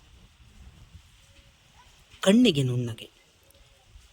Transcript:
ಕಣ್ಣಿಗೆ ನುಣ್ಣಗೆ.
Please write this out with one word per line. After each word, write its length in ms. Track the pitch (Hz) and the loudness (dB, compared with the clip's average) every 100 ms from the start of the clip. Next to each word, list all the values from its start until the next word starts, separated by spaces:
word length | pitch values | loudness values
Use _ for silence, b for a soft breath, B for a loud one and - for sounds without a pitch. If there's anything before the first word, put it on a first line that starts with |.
| - - - _ - - - - - - - _ - 571 - _ _ - - _ _ - | -20 -20 -20 _ -20 -20 -20 -20 -20 -20 -20 _ -20 -20 -20 _ _ -20 -20 _ _ -6
ಕಣ್ಣಿಗೆ 420 | 190 220 247 143 | 2 4 4 2
ನುಣ್ಣಗೆ. 480 | 131 123 120 113 - _ _ _ _ _ _ _ _ - - | -2 -4 -6 -10 -18 _ _ _ _ _ _ _ _ -20 -20